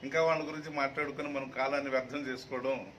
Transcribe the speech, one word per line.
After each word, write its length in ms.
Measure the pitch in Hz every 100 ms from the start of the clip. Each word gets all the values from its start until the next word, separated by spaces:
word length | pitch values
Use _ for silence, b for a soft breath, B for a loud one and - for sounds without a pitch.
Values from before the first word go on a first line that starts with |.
| 135
ఇంకా 140 | 156 165
వాళ్ళ 140 | 160 151
గురించి 240 | 156 156 147
మాట్లాడుకొని 500 | 139 143 143 131 147 143
మనం 120 | 131 127
కాలాన్ని 340 | 135 143 139
వ్యర్థం 280 | 131 123 143 135
చేసుకోవడం 460 | 123 - 131 131 131 92